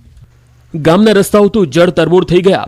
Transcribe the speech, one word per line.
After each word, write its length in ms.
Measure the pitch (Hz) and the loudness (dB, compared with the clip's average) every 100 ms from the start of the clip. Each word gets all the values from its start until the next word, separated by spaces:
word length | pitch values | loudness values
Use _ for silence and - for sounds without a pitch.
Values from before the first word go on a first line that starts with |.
| - - - _ _ _ _ | -20 -20 -20 _ _ _ _
ગામના 420 | 165 147 214 220 202 | -4 0 2 2 2
રસ્તાઓ 280 | 190 208 202 | 0 0 0
તો 140 | 220 170 | 0 -2
જળ 260 | 143 175 180 | 0 0 0
તરબોળ 280 | 160 180 170 | 0 0 0
થઈ 120 | 175 185 | 0 0
ગયા, 180 | 156 | -2